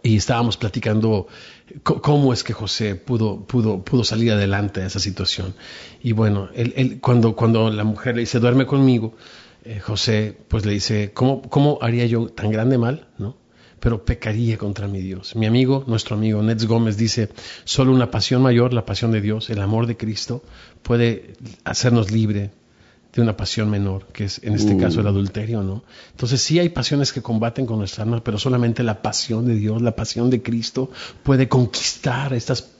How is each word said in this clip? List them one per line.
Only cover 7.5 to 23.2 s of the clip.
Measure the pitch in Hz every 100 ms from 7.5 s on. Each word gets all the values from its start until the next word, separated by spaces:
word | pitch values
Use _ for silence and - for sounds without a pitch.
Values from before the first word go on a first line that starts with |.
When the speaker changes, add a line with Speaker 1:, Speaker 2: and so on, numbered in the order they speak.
| 113 110
Speaker 1:
la | 107
mujer | 107 104 127 120
le |
dice, | 113 123
"Duerme | 120 127 131
conmigo", | 139 131 120 110 - - - - _
eh, | - 107
José, | - 104 - 107 107 - -
pues, | 113 101
le |
dice, | 101 - 107 101
"¿Cómo, | - 131 135
cómo | 123 - 147 147
haría | 117 120 120
yo | 117 117
tan | - 104
grande | 110 120 127
mal, | 117 156 - -
no? | 101 - _ _ - -
Pero | 120 113
pecaría | - 120 110 107 117 110
contra | 104 98 101
mi | 98
Dios". | 92 92 - 113
Mi | 110
amigo, | 120 127 135 135
nuestro | 113 - 107
amigo | 110 107
Nets | 107 113 113
Gómez | 113 113 104
dice, | 113 - 104 - - -
"Solo | - - 131
una | 131 120
pasión | - - 127
mayor, | 131 120 123
la | 120 -
pasión | 101 117
de | 110
Dios, | 104 110 110
el | 107
amor | 98 110 120
de | 113
Cristo, | 110 107 - 127 - - - -
puede | - 117 117 107 - - 117 - -
hacernos | - 127 117 98
libre | 110 107 101 101 _ _ _ _ _ _
de | -